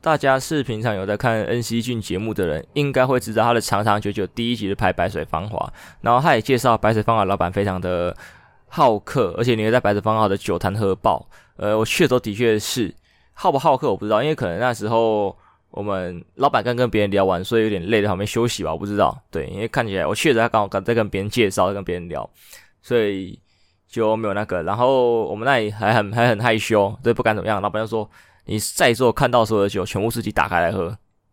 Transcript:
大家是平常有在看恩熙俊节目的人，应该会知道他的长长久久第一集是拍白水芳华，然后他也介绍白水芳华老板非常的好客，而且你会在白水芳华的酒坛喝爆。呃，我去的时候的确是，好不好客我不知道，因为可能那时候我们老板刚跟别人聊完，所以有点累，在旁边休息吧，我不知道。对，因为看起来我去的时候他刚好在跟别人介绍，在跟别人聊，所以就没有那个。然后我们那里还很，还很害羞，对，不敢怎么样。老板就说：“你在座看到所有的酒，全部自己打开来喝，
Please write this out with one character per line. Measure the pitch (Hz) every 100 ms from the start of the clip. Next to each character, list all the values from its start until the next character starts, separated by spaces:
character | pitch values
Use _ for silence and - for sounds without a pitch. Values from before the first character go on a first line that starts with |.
大 | 165 151
家 | 139 135
是 | - 151
平 | 127 110
常 | 117 101
有 | 98
在 | 104
看 | 123 110 98
恩 | 120
熙 | 117 117
俊 | 117 117
节 | - 92
目 | 110
的 | 104 87
人， | 76 -
应 | 143 143
该 | 131 127
会 | 127
知 | 120
道 | 110
他 | 117
的 | 117
长 | - 101
长 | 110 104
久 | 104
久 | 101 92
第 | - 117
一 | 117
集 | 98
是 | 98
拍 | 95
白 | 92 92
水 | 82
芳 | 78 78 104
华， | - - - - -
然 | 113
后 | 123
他 | 165 123
也 |
介 | - 127
绍 | 127 113
白 | 107
水 | 110
芳 | 104 113
华 |
老 | 95 98
板 | 90
非 | 101
常 | 101 92
的 | 90 90 87 - - - _ _ _
好 | - 135 104
客， | - 139 98 85
而 |
且 | 120 110
你 |
会 | 107
在 | 123
白 | 104
水 | 104
芳 | 107 110
华 | 107
的 | 98
酒 | - 87
坛 | 95 104
喝 | 98 95
爆。 | 113 76 - - _ -
呃， | 104 110
我 | 110
去 | -
的 | 147
时 |
候 | 123
的 | 110 101
确 | 120 107
是， | - 131 104 - _ _ _
好 | - 185
不 | 139
好 | 156 131
客 | 143
我 | 95
不 | 104
知 |
道， | 107
因 | 147
为 | 156
可 | 104
能 | 85
那 | 123
时 | 107 104
候 | 117 113 107 98 - _ _ _
我 | -
们 | 101 95 90 87 - -
老 | 139
板 | 123
刚 | 110 120
跟 | 123
别 | 107
人 | 101
聊 | 98
完， | 95 87
所 | 98 117
以 |
有 | 110
点 | 98 92
累， | 110
在 | 104
旁 | 98
边 | 104
休 | 117 120
息 | -
吧， | 78
我 | 80
不 | 101
知 | 101
道。 | 78 - _
对， | 80 69
因 | 95
为 | 113
看 | 139 113
起 | 95
来 | 78
我 |
去 | 107 160
的 |
时 | 113
候 | 117
他 |
刚 | 110
好 | 101 98
在 | 98
跟 | 117 104
别 | 98
人 | 101
介 | 123 101
绍， | 101 92
在 |
跟 | 101
别 | 87 87
人 | 85
聊， | 71 50 _ - - _ _
所 | - 120
以 | 104 95 95 - _ _ _ _ _
就 | 113 110 110
没 | 107
有 |
那 | 98 107
个。 | 90
然 | 82 104
后 | 127 135 120 117
我 | 82 104
们 | 123
那 | 131
里 | 107
还 | 104 101
很， | 117 104
还 | 117 120
很 | 107
害 | 120 113
羞， | - 107 101 107
对， | 117
不 | 117
敢 | 113
怎 | 107
么 | 95
样。 | 101
老 | 101
板 | 107
就 | 110
说 | 113 104 - _ _
：“你 | - 107
在 | - - 143
座 | 113 127
看 | - 131
到 | 123 110
所 | 107
有 |
的 | 101
酒， | 98 90
全 | 98
部 | 113
自 | 120
己 | 107
打 | - 73
开 | 87
来 | 85
喝， | 95 85 113 _ _ _